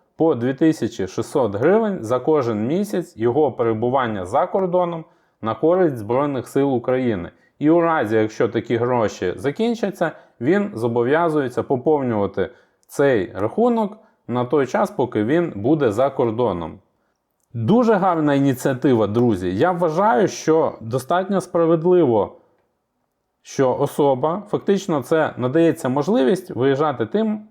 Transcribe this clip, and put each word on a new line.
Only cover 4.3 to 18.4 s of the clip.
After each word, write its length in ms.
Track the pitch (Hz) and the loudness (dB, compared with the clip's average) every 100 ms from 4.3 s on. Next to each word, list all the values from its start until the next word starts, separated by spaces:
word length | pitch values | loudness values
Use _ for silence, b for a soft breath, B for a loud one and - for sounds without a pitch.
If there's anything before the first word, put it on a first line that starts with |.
| 135 180 | -2 0
кордоном 580 | 202 185 180 175 165 160 b b b | -2 0 0 0 -4 -12 b b b
на 120 | 110 | -6
користь 420 | 113 156 180 170 127 | 0 2 4 2 0
Збройних 520 | 104 127 147 135 120 | -2 -2 0 -4 -4
сил 260 | 135 139 | 0 0
України. 560 | 123 123 127 127 101 85 _ b b | 0 0 -2 0 -2 -6 _ b b
І 120 | 147 | 2
у 100 | 170 | 4
разі, 360 | 165 160 107 110 | 4 0 0 0
якщо 320 | 110 - 117 | 0 0 -2
такі 280 | 117 - 117 | -2 -2 -2
гроші 580 | 123 123 104 - 92 - | 0 0 0 -2 -6 -4
закінчаться, 760 | 120 147 226 226 208 - 160 - B B | -6 -2 -2 -2 -4 -2 -6 -6 B B
він 300 | 120 202 202 | 0 0 0
зобов'язується 880 | 117 120 120 120 156 170 151 131 120 | -4 -2 0 0 2 2 0 -2 -4
поповнювати 880 | 104 131 160 151 127 107 98 101 87 b b b _ | -2 -2 2 0 0 0 -2 -2 -6 b b b _
цей 460 | - 143 113 92 | 0 2 2 0
рахунок 640 | 95 107 - 240 226 202 - b b - | -4 -4 0 0 2 -4 -8 b b -6
на 160 | 120 | -4
той 220 | 123 156 127 | 0 0 0
час, 240 | 208 202 | -2 -2
поки 340 | - 123 113 | -2 -2 0
він 280 | 107 165 170 101 | 0 0 -2 -4
буде 360 | 113 160 127 | 0 2 2
за 180 | 101 139 | 2 0
кордоном. 680 | 139 120 110 117 87 80 90 _ _ _ _ _ _ _ | 2 -2 0 -2 -2 -8 -12 _ _ _ _ _ _ _
Дуже 400 | 117 113 226 233 | -6 2 2 4
гарна 400 | 202 190 165 147 | 2 2 0 2
ініціатива, 720 | 139 | 2